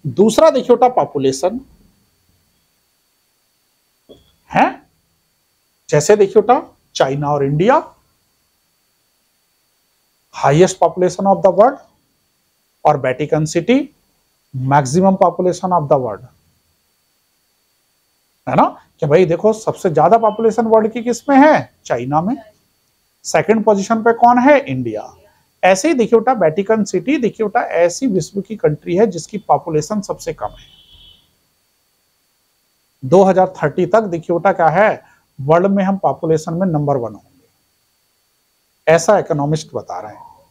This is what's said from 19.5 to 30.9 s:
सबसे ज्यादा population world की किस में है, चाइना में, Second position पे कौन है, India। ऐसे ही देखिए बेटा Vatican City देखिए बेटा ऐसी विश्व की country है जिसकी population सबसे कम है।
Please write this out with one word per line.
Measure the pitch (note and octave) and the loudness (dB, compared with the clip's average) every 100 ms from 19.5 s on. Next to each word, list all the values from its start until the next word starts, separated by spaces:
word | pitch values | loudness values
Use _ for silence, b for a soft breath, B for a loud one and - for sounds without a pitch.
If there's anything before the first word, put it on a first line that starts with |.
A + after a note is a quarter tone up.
सबसे | A3 - - F#3+ | -2 -6 -4 -2
ज्यादा | D3+ E3 A3+ | 2 4 4
population | A3 G#3 A3+ A3 A3+ | 2 0 -2 0 2
world | A3 A3 | 2 2
की | A#3+ | -4
किस | A#3 A#3 - | -6 -6 2
में | C4+ | 4
है, | D4+ A3 A#2+ _ - | 4 2 -2 _ -6
चाइना | C3 B2 D3+ | -6 -2 -2
में, | F3+ C#4 - _ _ _ _ _ _ _ - | -2 -6 -12 _ _ _ _ _ _ _ -4
Second | E3 D3+ A3 | -2 0 0
position | G#3 G3+ F#3+ A3+ | 2 0 -2 -2
पे | A3+ A#3 | 0 2
कौन | A#3+ B3 | 4 4
है, | B3+ C#4+ | 4 2
India। | E3+ C3 A#2+ G#2 - _ _ _ _ _ | 0 -6 -6 -8 -12 _ _ _ _ _
ऐसे | F3+ F#3+ D#4 | 0 2 0
ही | |
देखिए | C#4 A3 A3+ | 0 2 2
बेटा | A3+ A#3+ | 0 0
Vatican | D#3+ D#3 G3 A3 G3 | 0 -2 -2 -2 -2
City | F3+ E3 D4+ | -4 -2 -2
देखिए | A3+ - G#3 | -2 -4 -4
बेटा | F#3+ - E3 | -4 -2 0
ऐसी | E3+ E3+ C4+ | 0 0 -2
विश्व | F#3 D#3 G3+ | -2 -4 -10
की | - G#3+ | -10 -4
country | D#3 D3 F3+ F3 | -2 -2 -4 0
है | A3 | 0
जिसकी | E3+ - G#3 | -2 -12 -14
population | - D3 - D#3 D3+ G#3+ | -2 -2 0 -4 -4 -8
सबसे | G3 - E3 | -8 -10 -10
कम | D3 G#2+ | -10 -12
है। | - - _ _ | -14 -20 _ _